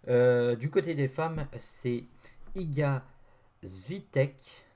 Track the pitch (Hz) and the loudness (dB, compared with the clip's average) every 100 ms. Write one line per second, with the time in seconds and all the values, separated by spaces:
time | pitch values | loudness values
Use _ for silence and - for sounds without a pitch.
0 | - 123 123 123 120 117 139 196 160 151 | 4 6 6 6 2 0 0 0 0 0
1 | 135 131 160 160 143 127 - - 127 120 | -2 0 -4 -4 -8 -10 -14 -8 -4 -4
2 | 120 - - - - 190 170 139 143 131 | -6 -20 -20 -20 -10 -8 -4 0 0 0
3 | - - - _ _ _ 95 95 101 190 | -6 -20 -20 _ _ _ -16 -16 -12 -12
4 | - 139 143 - - - _ | -4 0 0 -2 -20 -20 _